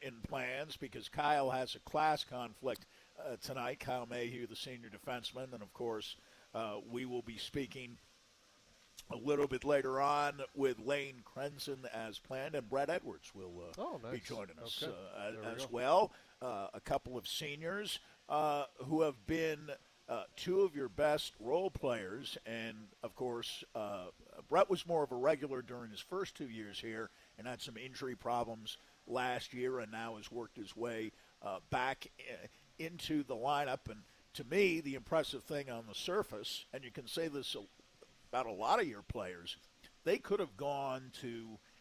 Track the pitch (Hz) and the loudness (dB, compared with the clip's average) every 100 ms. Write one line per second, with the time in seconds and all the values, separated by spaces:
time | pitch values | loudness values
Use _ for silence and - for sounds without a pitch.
0 | 139 117 107 135 127 131 156 - 139 127 | -10 -8 -4 -2 -2 -2 -4 -6 -8 -8
1 | - 156 147 151 135 131 127 - - 151 | -6 2 6 6 6 4 0 -4 -2 4
2 | 156 151 - 127 120 107 131 113 - - | 6 4 2 -6 -8 -4 -2 -2 -4 -20
3 | - - 147 117 - 131 123 135 139 127 | -20 -12 -8 -6 -6 -4 -4 -4 -2 -2
4 | 117 120 120 120 117 113 139 123 113 104 | -2 -2 -2 -2 -6 -6 -8 -10 -12 -10
5 | - 120 - 127 131 120 101 - 120 110 | -6 -4 -4 -6 -8 -10 -12 -4 -2 0
6 | 104 - - - - 113 113 104 113 120 | -4 -10 -16 -20 -8 -4 -2 -4 -6 -4
7 | 127 123 120 110 - 143 131 135 123 117 | -2 -2 -4 -6 -4 -2 -4 -6 -12 -14
8 | - - - _ _ - - - - - | -20 -20 -20 _ _ -20 -20 -20 -20 -20
9 | - 117 123 147 143 131 135 143 135 131 | -10 -2 4 4 4 2 4 4 4 4
10 | 143 147 147 143 135 143 135 117 110 143 | 4 6 4 0 -6 2 2 2 2 0
11 | 139 127 107 - 143 143 - 135 127 113 | 0 -8 -14 -6 -6 -4 -6 -6 -6 -6
12 | 113 113 - 131 143 151 110 135 143 170 | -6 -8 -8 -4 -2 -2 0 2 2 0
13 | - 87 - 101 92 87 85 85 285 175 | -2 -8 -12 -12 -10 -8 -10 -6 -4 -4
14 | 113 127 - 117 98 80 117 - 147 92 | -4 -6 -6 -6 -8 -8 -8 -4 -4 -6
15 | 92 104 101 113 110 117 131 120 127 175 | -8 -6 -4 -4 -4 -4 -4 0 8 8
16 | 220 - - - 127 107 98 101 - 139 | 8 2 -20 -8 -4 -2 -4 -6 0 0
17 | 131 127 - - 151 147 160 196 214 - | 0 -6 -4 -4 -4 -6 -4 -4 -4 -6
18 | - - - 151 151 147 139 - 135 156 | -8 -18 0 4 6 4 0 -4 2 6
19 | 160 135 - 165 160 151 151 139 - - | 6 4 0 2 2 0 -6 -10 -12 -18
20 | - 113 95 - 180 190 196 143 127 98 | -4 -2 -2 -4 2 6 6 4 -2 4
21 | 151 151 - - 110 160 190 - 143 117 | 4 4 2 -6 2 2 2 0 0 0
22 | 95 110 127 - 110 113 113 110 104 - | -2 -6 -6 -8 -6 -4 -4 -8 -14 -10
23 | 117 - 127 120 117 - - - 104 101 | -10 -4 -2 -2 -4 -6 -8 -4 -4 -4
24 | 90 - - - - 165 196 180 175 170 | -6 -12 -16 -18 4 6 8 6 4 2
25 | 143 127 131 156 143 131 120 123 117 101 | 4 4 6 6 2 -4 -6 -8 -10 -10
26 | - 185 190 - 139 113 104 98 113 110 | -6 -4 -4 -6 -8 -6 -8 -6 -6 -4
27 | 110 - - - 113 120 - 113 131 127 | -6 -10 -20 -12 -8 -6 -8 -8 -10 -4
28 | 131 120 123 120 113 110 110 - - - | -4 -2 2 2 2 -2 -8 -10 -14 -20
29 | - 123 127 123 - 123 127 127 110 113 | -2 0 2 2 -2 -2 0 0 -2 -4
30 | 113 110 101 117 110 - 101 - 120 113 | -4 -6 -6 -6 -6 -8 -10 -4 -2 0
31 | 110 - - - - 95 - 131 127 135 | -4 -6 -18 -10 -6 -6 -2 2 2 0
32 | - - 135 107 98 - - - 160 170 | -6 -14 -12 -10 -12 -16 -20 -8 -8 -6
33 | - 151 135 120 131 143 143 131 - 107 | 0 2 2 0 2 4 4 0 -4 -12
34 | - - - - 131 175 190 160 143 135 | -14 -20 -14 -12 0 6 6 6 0 -4
35 | - 160 147 131 - 147 135 117 113 101 | 2 4 4 -2 -4 -4 -2 -6 -6 -6
36 | - 196 185 107 - - - 131 127 127 | 0 0 0 -4 -6 -6 -6 -10 -8 -10
37 | 120 - 165 143 123 139 101 - - - | -6 -2 0 -2 -4 -6 -8 -16 -20 -20
38 | - - - 120 117 98 113 214 180 101 | -20 -20 -4 -2 0 0 4 6 4 -2
39 | - - 92 90 87 - - - - - | -6 -4 -4 -6 -10 -12 -14 -20 -20 -4
40 | 160 214 - 202 165 - 143 139 139 131 | 2 2 2 0 0 -2 -2 0 0 -2
41 | 131 - 127 117 113 110 - - | -6 -8 -6 -6 -8 -12 -18 -6